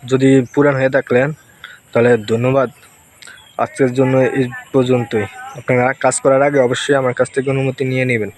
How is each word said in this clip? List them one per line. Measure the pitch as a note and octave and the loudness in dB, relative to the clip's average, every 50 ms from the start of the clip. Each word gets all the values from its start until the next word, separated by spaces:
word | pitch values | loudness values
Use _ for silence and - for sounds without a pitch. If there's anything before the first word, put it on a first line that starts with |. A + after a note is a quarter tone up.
| - B2 | -2 -2
যদি | C3 B2+ C3+ C3+ C3+ C3+ B2 - - | 0 2 4 4 4 4 2 0 0
পুরান | C#3+ C#3+ C#3+ C#3 C3 | 0 2 2 2 2
হয়ে | C3 C3 C3+ | 0 0 0
থাকলেন, | C#3 - - B2 B2 C3 D3+ D#3 _ _ _ - _ - - - - _ _ | -2 -2 0 0 0 0 0 -4 _ _ _ -20 _ -20 -20 -20 -20 _ _
তাহলে | - A#2+ A#2 A#2+ B2 A2+ G#2+ G#2+ | 0 2 2 4 2 2 0 -2
ধন্যবাদ। | A2+ A2+ A#2+ B2+ C3 C#3 C3 A#2+ - - - - _ _ _ _ _ _ - - - - - - _ | -2 0 0 0 0 0 0 -2 -6 -18 -20 -20 _ _ _ _ _ _ -20 -20 -20 -20 -20 -16 _
আজকের | - A#2 - - - C3+ B2+ B2 | -6 -6 -6 0 -2 -2 0 2
জন্য | C3 C3 C3 C3 C3 C3 A#2+ - C3+ | 0 0 2 2 2 2 2 0 -2
এই | C3 B2 B2+ - - - - | -4 -4 -6 -14 -16 -2 0
পর্যন্তই। | C3+ B2+ B2 B2+ B2 A#2+ - - G#2+ G2+ F#2+ - - - - - C#3 | 0 2 2 0 -2 -2 -2 -4 -4 -4 -4 -10 -16 -18 -16 -18 -12
আপনারা | - - B2+ B2 B2 C3 C3 _ - | -4 -2 0 0 0 0 -2 _ -2
কাজ | C3 - - - | -2 -2 0 0
করার | C#3+ C3+ C3+ C#3 | 2 2 4 2
আগে | D3 C#3+ C#3 | 2 2 0
অবশ্যই | B2+ A#2+ B2+ - - - C#3+ C3+ | 0 0 -2 -4 -2 0 0 0
আমার | C3 B2+ A#2+ - | 0 -2 -2 -2
কাছ | B2+ - - | -4 -2 -2
থেকে | C#3 C3 C#3 | -6 -4 -2
অনুমতি | C3+ C3+ C3+ C3+ B2+ - C3 C3 | -4 -2 -2 -4 -4 -4 -6 -4
নিয়ে | C3 C3 B2+ | -2 -2 -2
নেবেন। | B2+ B2 A2+ G#2 G2 - | -2 -2 -2 -4 -6 -10